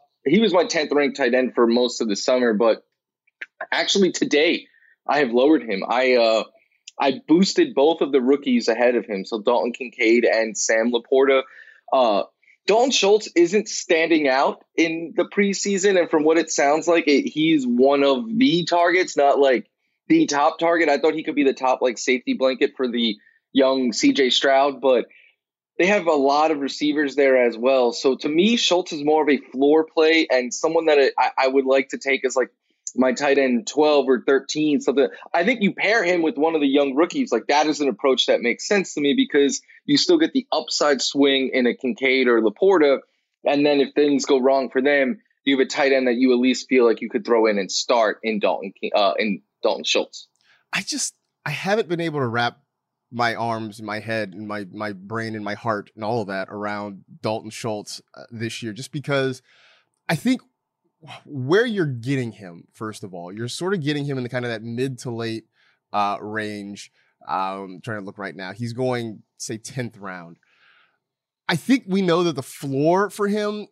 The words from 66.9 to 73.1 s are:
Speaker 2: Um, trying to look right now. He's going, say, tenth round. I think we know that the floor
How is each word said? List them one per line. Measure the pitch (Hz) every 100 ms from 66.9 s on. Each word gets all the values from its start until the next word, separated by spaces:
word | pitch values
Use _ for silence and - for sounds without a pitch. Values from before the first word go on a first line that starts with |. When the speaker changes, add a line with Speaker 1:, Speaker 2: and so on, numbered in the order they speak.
| _ _ _ -
Speaker 2:
Um, | 87 95 95 98 92
trying | - 107
to | 98
look | 104
right | 98 80
now. | 92
He's | 104 117
going, | 117 127 123 117 104 _ -
say, | - -
tenth | - 139 117 98
round. | 98 90 85 85 _ _ _ _ _ _ _ _ _ _ -
I | 165
think | - 262 185
we | 190
know | 185 165
that | 170 143
the |
floor | - - 139 135 151 185 202